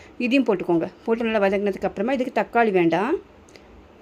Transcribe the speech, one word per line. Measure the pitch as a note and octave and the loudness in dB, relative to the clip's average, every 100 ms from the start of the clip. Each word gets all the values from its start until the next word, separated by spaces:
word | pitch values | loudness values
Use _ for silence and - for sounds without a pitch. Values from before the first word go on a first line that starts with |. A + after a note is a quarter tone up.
| - - | -18 -6
இதையும் | A#3+ C#4 A3+ | 0 2 2
போட்டுக்கோங்க. | F#3 F3+ E3+ F3+ - | 0 0 0 -2 -6
போட்டு | - A3+ | -4 -2
நல்லா | A3+ A3 | -2 0
வதங்கினதுக்கு | G3 G3+ G3+ G3 F#3 | 0 0 -2 -4 -4
அப்புறமா | F#3+ A3+ | -4 -2
இதுக்கு | C4+ B3+ | -2 -2
தக்காளி | A3+ G3+ A#3 A#3 | -4 -2 2 2
வேண்டாம், | F#3 E3 E3 A#3 G4+ - - - - - - - - | 2 2 2 0 -4 -8 -20 -20 -20 -20 -20 -20 -20